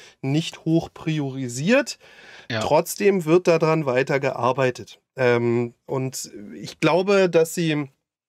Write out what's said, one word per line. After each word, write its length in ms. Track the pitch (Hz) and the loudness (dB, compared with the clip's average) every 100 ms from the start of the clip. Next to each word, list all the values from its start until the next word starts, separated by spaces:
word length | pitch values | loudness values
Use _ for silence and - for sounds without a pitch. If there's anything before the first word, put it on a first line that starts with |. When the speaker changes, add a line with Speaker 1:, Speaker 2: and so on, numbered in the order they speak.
| - _ | -14 _
Speaker 1:
nicht 420 | 135 147 165 - | -2 -2 -4 -8
hoch 240 | - 165 - | -2 -2 -2
priorisiert. 1040 | - - 156 139 135 127 120 160 254 - - - - - - - | -8 -6 -4 -4 -6 -8 -4 2 2 2 -8 -18 -20 -20 -20 -8
Speaker 2:
Ja. 100 | 113 | -4
Speaker 1:
Trotzdem 680 | 95 147 165 - 202 196 156 | 0 0 0 0 2 2 2
wird 220 | 175 180 | 2 4
daran 360 | 165 160 160 | 2 2 0
weiter 340 | 139 123 143 143 | 0 0 0 0
gearbeitet. 800 | 139 123 123 131 127 123 101 - _ | -2 0 -2 2 0 -2 -14 -20 _
Ähm, 600 | - 123 120 120 120 120 - | -2 2 2 2 0 -2 -8
und 480 | - 135 131 - - - 104 | -8 -6 -6 -8 -14 -16 -18
ich 260 | - 147 - | -16 -16 -2
glaube, 480 | 156 165 190 196 185 | 2 2 2 2 4
dass 260 | 165 165 | 4 2
sie 360 | - 165 147 139 _ _ _ | 0 -2 -2 -4 _ _ _